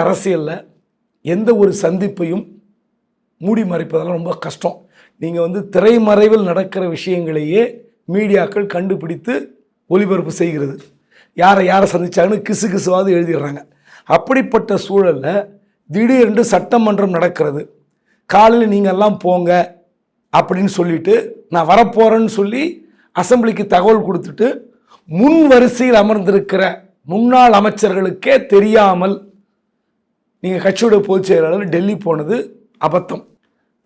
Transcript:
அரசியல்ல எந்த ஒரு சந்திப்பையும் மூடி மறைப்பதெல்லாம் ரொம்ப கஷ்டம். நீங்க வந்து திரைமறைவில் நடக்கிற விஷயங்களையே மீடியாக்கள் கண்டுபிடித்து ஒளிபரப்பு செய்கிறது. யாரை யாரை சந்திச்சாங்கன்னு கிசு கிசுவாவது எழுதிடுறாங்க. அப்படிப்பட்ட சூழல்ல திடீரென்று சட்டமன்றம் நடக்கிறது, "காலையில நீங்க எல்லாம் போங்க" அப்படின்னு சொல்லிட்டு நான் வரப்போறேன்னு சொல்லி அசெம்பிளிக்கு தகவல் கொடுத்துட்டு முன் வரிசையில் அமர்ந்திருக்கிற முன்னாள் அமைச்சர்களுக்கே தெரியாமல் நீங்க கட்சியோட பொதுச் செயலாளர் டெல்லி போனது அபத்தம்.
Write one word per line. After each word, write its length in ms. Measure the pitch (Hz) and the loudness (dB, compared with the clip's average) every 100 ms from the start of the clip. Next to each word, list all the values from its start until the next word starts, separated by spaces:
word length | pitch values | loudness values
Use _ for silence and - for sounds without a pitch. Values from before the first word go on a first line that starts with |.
அரசியல்ல 640 | 165 185 196 175 151 170 - _ _ _ _ _ | 0 -2 -2 -4 -4 -10 -14 _ _ _ _ _
எந்த 340 | 147 180 220 220 | -6 -2 2 2
ஒரு 180 | 196 - | 2 0
சந்திப்பையும் 600 | 165 185 196 202 165 185 - - _ _ _ _ _ _ _ - | -2 -2 -4 -6 -6 -6 -10 -18 _ _ _ _ _ _ _ -10
மூடி 240 | 175 226 | -4 -2
மறைப்பதெல்லாம் 560 | 196 175 160 160 165 175 | -2 -6 -6 -6 -4 -6
ரொம்ப 160 | 170 160 160 | -6 -10 -10
கஷ்டம். 300 | - 170 - _ _ _ - | -8 -8 -8 _ _ _ -12
நீங்க 240 | 160 170 | -8 -4
வந்து 220 | 170 185 202 185 | -4 -6 -6 0
திரைமறைவில் 720 | 202 240 214 208 208 220 190 | 2 4 4 4 4 4 2
நடக்கிற 380 | 175 190 190 180 | -4 -4 -6 -6
விஷயங்களையே 960 | 160 190 185 165 156 151 190 240 - _ _ - | -6 -4 -4 -4 -6 -2 -2 -2 -6 _ _ -6
மீடியாக்கள் 580 | 185 214 196 170 208 202 | -4 0 0 0 -4 -6
கண்டுபிடித்து 880 | 175 190 190 160 151 226 254 277 _ _ _ - | -4 -4 -6 -8 -10 -8 -8 -8 _ _ _ -4
ஒளிபரப்பு 440 | 185 196 185 160 | -2 0 -2 -4
செய்கிறது. 440 | - 175 156 143 131 - _ _ _ _ | -4 -4 -4 -6 -10 -18 _ _ _ _
யாரை 320 | - 175 196 185 | 0 2 4 2
யாரை 220 | 190 190 | 2 2
சந்திச்சாங்கன்னு 540 | 175 175 - 180 208 208 | 0 -4 0 0 0 -4
கிசு 160 | 202 226 | -4 -4
கிசுவாவது 440 | 180 156 180 196 175 | -4 -2 0 2 0
எழுதிடுறாங்க. 460 | 170 151 143 143 - _ _ - | 0 -4 -6 -10 -18 _ _ -16
அப்படிப்பட்ட 720 | - 160 - 262 240 220 - 196 - | -2 -2 0 -2 0 -2 -2 -6 -2
சூழல்ல 600 | 196 185 143 139 196 202 _ _ _ - | 0 2 0 -2 -4 -6 _ _ _ -10
திடீரென்று 540 | 165 233 262 226 214 | -2 2 2 2 2
சட்டமன்றம் 720 | 226 185 - 240 214 202 196 170 | 0 0 0 0 0 0 0 0
நடக்கிறது, 560 | 175 - 151 143 147 _ _ _ _ _ - | -2 -2 -4 -4 -10 _ _ _ _ _ -2
"காலையில 440 | 190 220 233 220 | 4 6 4 2
நீங்க 180 | 202 196 | 0 0
எல்லாம் 300 | 185 208 202 | 0 0 0
போங்க" 600 | 180 180 175 175 170 - _ _ _ _ _ 156 | -2 0 2 0 0 -6 _ _ _ _ _ 0
அப்படின்னு 340 | - 185 196 190 | 0 0 -2 -2
சொல்லிட்டு 360 | 175 160 185 226 - - - | -2 -2 0 0 0 -12 -6
நான் 200 | 170 160 | -2 2
வரப்போறேன்னு 580 | 202 226 208 226 220 220 | 4 4 4 2 2 0
சொல்லி 640 | 202 202 247 320 - _ _ _ - | -2 -4 -4 -6 -8 _ _ _ -6
அசெம்பிளிக்கு 440 | 180 247 226 185 208 | 0 0 0 -2 0
தகவல் 380 | 180 196 220 175 | 2 4 2 0
கொடுத்துட்டு 400 | 175 170 147 226 294 - _ _ _ | -6 -6 -2 -2 -2 -12 _ _ _
முன் 420 | - 160 262 330 302 | -8 0 2 4 6
வரிசையில் 480 | 254 247 - 254 | 6 4 2 2
அமர்ந்திருக்கிற 680 | 226 202 214 180 196 - 190 190 180 _ _ | 4 4 0 0 0 0 -2 -2 -4 _ _
முன்னாள் 480 | - 185 240 254 247 | -8 -2 2 4 6
அமைச்சர்களுக்கே 800 | 208 208 208 208 185 185 175 254 269 - | 4 2 0 -2 0 -4 -4 0 0 2
தெரியாமல் 680 | 202 208 220 202 180 185 196 - _ _ _ _ _ _ _ _ _ _ _ | 2 4 4 4 2 -2 -4 -10 _ _ _ _ _ _ _ _ _ _ _
நீங்க 180 | 185 185 | -6 -2
கட்சியோட 400 | 190 190 233 208 | -2 0 2 2
பொதுச் 240 | - 190 | 2 -2
செயலாளர் 420 | 185 175 160 185 | 0 0 2 -2
டெல்லி 320 | 196 170 196 208 | -2 -2 -2 -4
போனது 400 | 170 156 151 240 - - _ - 156 | -4 -4 -4 -6 -6 -16 _ -6 -4
அபத்தம். 360 | 180 - - - _ _ _ _ _ | -4 -6 -12 -16 _ _ _ _ _